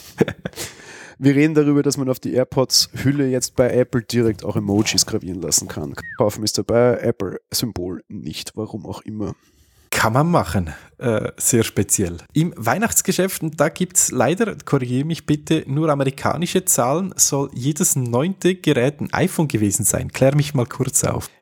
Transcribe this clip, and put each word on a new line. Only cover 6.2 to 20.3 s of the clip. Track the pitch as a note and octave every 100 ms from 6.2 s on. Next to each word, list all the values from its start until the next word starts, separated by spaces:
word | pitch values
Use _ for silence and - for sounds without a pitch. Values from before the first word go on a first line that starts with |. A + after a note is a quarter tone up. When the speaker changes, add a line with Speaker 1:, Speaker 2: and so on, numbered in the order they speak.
| G#2 A2
Speaker 1:
ist | G#2 -
dabei, | G2+ A#2 B2 A#2
Apple-Symbol | A2+ - F#2+ - - - A#2+ F#2 F2+ F2+ -
nicht, | G2+ D2+ - - -
warum | G#2+ A2 F2
auch | -
immer. | - G#2+ G2 - _ _ _ _ _
Speaker 2:
Kann | - A2
man | B2 E3
machen. | D#3+ F#2+ G2+ E2 - - -
Äh, | A#2+ G#2+ - -
sehr | - A#2
speziell. | A2 - G2 - F2 E2+ -
Im | D#3 E3 -
Weihnachtsgeschäft, | A2+ D3+ A3+ - - - F#3 -
und | D#3 D3+
da | D3
gibt's | - F3+ - -
leider, | B2+ A#2+ F#3+ G#3+ D3+
korrigiere | - C#3 B2 B2+ D#3
mich | D#3+ -
bitte, | D3+ - D#3+ -
nur | C#3 D#3+
amerikanische | D3 C3+ - A2 D3 F3+ F#3 -
Zahlen, | - B2 D#3 F#3+ -
soll | - C#3+ C#3
jedes | - C3 D3+ F3+ C#3
neunte | A#2+ A#2 E3+ F#3+ F3 F#3
Gerät | D#3 C3 B2+ D3
ein | -
iPhone | - F3+ - D3+
gewesen | A2 G2+ - G2+
sein. | - -
Klär | - C3+